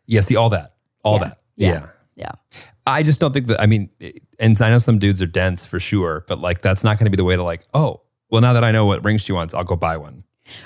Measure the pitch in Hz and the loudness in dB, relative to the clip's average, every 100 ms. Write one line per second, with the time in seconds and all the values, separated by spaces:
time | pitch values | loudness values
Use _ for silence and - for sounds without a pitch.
0 | - 110 98 113 113 95 76 _ _ _ | 0 0 2 2 2 0 -6 _ _ _
1 | 107 107 78 - _ - 95 82 73 _ | 0 0 -2 -10 _ -2 -2 -2 -8 _
2 | _ - 50 - _ - - _ 135 139 | _ -16 -16 -16 _ -20 -20 _ -2 0
3 | 156 143 156 135 123 - 104 110 95 _ | 2 2 0 -2 -2 0 2 2 -2 _
4 | - - _ - 113 107 110 120 120 107 | -20 -20 _ 0 2 4 4 2 4 2
5 | 101 92 87 92 92 87 - - - 104 | 2 0 -2 0 -2 -2 -6 -8 -4 -2
6 | 85 78 - 85 87 87 92 95 110 107 | -2 -6 -8 -6 -4 -2 -2 0 0 0
7 | 107 95 90 90 87 85 - 139 143 - | 0 2 0 0 -2 -6 -4 -2 -2 -4
8 | _ _ _ 113 123 120 117 110 104 76 | _ _ _ 2 4 4 2 2 2 0
9 | 104 107 - 92 82 - 90 82 85 80 | 0 -2 -2 -6 -4 -6 -4 -4 -2 -6
10 | 73 65 - _ - - | -10 -20 -20 _ -20 -20